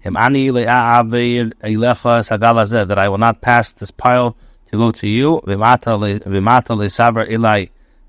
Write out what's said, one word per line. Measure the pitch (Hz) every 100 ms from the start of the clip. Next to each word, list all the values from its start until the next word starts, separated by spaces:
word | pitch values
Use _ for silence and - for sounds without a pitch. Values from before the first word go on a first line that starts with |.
Him | - -
ani | 120 139 135
le'a'avir | 123 117 123 117 120 117 120 120 120 113 -
eilecha | 110 110 120 117 123 117 107
Hagal | 110 117 117
Hazeh, | 104 117 95
that | 98
I | 98
will | 98
not | 113 113
pass | 123 120 110
this | - 101
pile | - 123 123 120 - - _ _
to | 104
go | 117
to | 110 104
you. | 113 143 165 -
V'mata | 101 113 123 - 107
le-, | 104 101
v'mata | - 98 101 123 - 110
le'savar | 101 - 117 113 110
ilai | 113 113 104 90 _ _ _